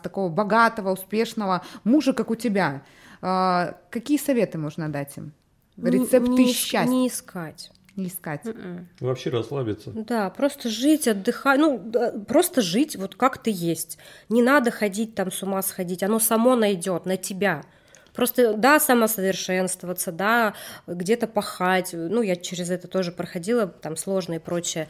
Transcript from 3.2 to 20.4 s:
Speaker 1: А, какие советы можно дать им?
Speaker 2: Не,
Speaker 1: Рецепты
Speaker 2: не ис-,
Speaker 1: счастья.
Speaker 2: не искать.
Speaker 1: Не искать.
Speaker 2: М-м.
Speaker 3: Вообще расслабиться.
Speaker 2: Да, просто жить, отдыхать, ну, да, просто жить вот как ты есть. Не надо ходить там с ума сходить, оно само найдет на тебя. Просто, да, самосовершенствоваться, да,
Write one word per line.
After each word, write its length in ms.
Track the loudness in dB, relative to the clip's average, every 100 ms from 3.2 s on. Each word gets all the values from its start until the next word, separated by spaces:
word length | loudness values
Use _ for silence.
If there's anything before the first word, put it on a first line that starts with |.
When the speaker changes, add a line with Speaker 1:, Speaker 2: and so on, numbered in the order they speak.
Speaker 1:
А, 560 | -2 2 2 2 0 -6 _
какие 260 | -8 -2 0
советы 400 | 2 2 0 -2
можно 320 | -6 -6 -6
дать 260 | -6 -8 -10
им? 140 | -16 -16 _ _ _ -6
Speaker 2:
Не, 140 | 0
Speaker 1:
Рецепты 380 | 2 4 4 4
Speaker 2:
не 220 | 4 4
ис-, 20 |
Speaker 1:
счастья. 300 | 2 -2 0 2
Speaker 2:
не 140 | 2 0
искать. 640 | -4 -10 -12 -12 -12 -20 _ _ -10
Speaker 1:
Не 100 | -8
искать. 380 | -8 -10 -8 -8
Speaker 2:
М-м. 420 | -10 -12 -14 -16 _
Speaker 3:
Вообще 280 | -6 -4 -2
расслабиться. 600 | -4 -4 -4 -4 -6 -8
Speaker 2:
Да, 360 | -10 -4 -2 -4
просто 400 | -2 -2 -2 -6
жить, 400 | 0 2 2 2
отдыхать, 500 | 0 -2 0 2 4
ну, 180 | 4 2
да, 280 | -2 0 0 -2 0
просто 360 | 2 4 2
жить 340 | 0 2 0 -2
вот 200 | -10 0
как 220 | 0 0
ты 80 | -2
есть. 440 | -2 0 -2 -4 -12 -18 -20 0
Не 120 | 4
надо 300 | 6 4 2
ходить 420 | 0 -2 0 -4
там 160 | -2 -4
с 140 | -4
ума 180 | -4 -2
сходить, 400 | -2 -4 -6 -2
оно 180 | 0 2
само 360 | 2 4 6 6
найдет 500 | 4 2 -2 -4 -2
на 120 | -4
тебя. 460 | -4 -2 0 -2 -6 _ _ -20 _
Просто, 400 | -4 0 4 2 4
да, 240 | 6 6
самосовершенствоваться, 1300 | 6 4 4 2 0 -2 -2 0 -2 -4 -8 -6 -6
да, 420 | -2 2 2